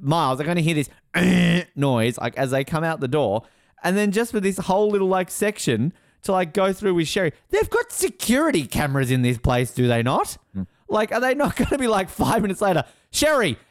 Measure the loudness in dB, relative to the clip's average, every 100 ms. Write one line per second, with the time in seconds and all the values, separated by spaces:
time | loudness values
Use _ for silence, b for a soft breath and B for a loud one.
0 | -2 0 0 0 -2 0 0 0 -2 b
1 | _ 0 2 4 4 2 -2 -2 0 2
2 | 0 -2 -6 -2 -2 -2 -2 -2 -2 -2
3 | -2 0 0 -2 b b b b -2 0
4 | 0 0 -2 -2 -2 -4 -2 0 2 2
5 | 0 0 -2 -4 -4 -2 -2 0 0 -4
6 | b b -2 -2 0 0 0 0 0 0
7 | 0 0 -2 b b -2 0 -2 -4 -4
8 | -4 -4 0 2 2 0 -2 -2 0 0
9 | 0 2 2 0 2 2 0 0 2 2
10 | 2 0 -2 -8 _ -10 -10 b b -2
11 | 0 0 0 0 0 0 -2 0 0 0
12 | -2 -2 0 0 0 0 2 2 -2 B
13 | B 0 2 2 2 -2 b